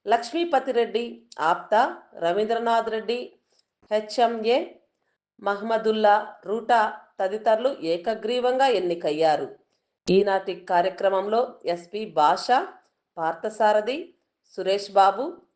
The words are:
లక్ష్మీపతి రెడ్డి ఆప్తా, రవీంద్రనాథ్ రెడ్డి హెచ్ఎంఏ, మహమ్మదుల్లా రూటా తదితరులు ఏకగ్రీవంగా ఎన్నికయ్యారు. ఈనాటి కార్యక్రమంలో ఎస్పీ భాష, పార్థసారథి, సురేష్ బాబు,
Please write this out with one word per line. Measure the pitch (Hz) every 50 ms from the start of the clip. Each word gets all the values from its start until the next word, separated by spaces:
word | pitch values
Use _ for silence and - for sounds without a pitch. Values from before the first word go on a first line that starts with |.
| _ 202
లక్ష్మీపతి | 220 240 233 - - 339 339 339 311 262 262 269
రెడ్డి | 247 240 233 214 190 226 240 233 233 - - _ - -
ఆప్తా, | 151 160 175 175 - - 214 214 254 320 349 - - _ - -
రవీంద్రనాథ్ | 165 170 175 202 214 214 233 226 233 233 226 226 226 226
రెడ్డి | 214 220 202 190 240 240 247 - - _ _ _ _ _ _ _ _ _ _ _
హెచ్ఎంఏ, | 214 214 214 214 - - 240 226 233 226 214 226 240 285 359 359 - - _ _ _ _ _ _ _ _ _ _ _ _
మహమ్మదుల్లా | 202 196 202 202 214 226 226 220 220 220 220 220 214 208 208 214 208 - - - -
రూటా | 175 202 226 220 233 247 233 214 208 196 - - _ _ -
తదితరులు | 196 190 202 214 214 226 220 214 240 269 277 - 151
ఏకగ్రీవంగా | 160 165 175 170 233 220 220 - - 247 247 247 247 254 262 262 269
ఎన్నికయ్యారు. | 240 190 185 175 170 170 - 160 147 151 160 156 151 143 143 135 - - _ _ _ _ _ _ _ _ _ -
ఈనాటి | 180 196 202 202 190 190 190 196 180
కార్యక్రమంలో | 175 - - 185 175 180 185 185 - 196 190 196 190 196 208 214 233 254 240 - - -
ఎస్పీ | - 170 175 175 - - 208 220
భాష, | 202 156 156 147 151 175 190 - - 240 269 381 392 - - _ _ _ _ _ _ _ -
పార్థసారథి, | 165 165 165 - - 214 214 - 226 214 214 214 214 220 262 311 349 - _ _ _ _ _ _ _ _ _
సురేష్ | - 185 185 196 202 196 -
బాబు, | 196 196 196 196 196 202 262 339 - - _ _ _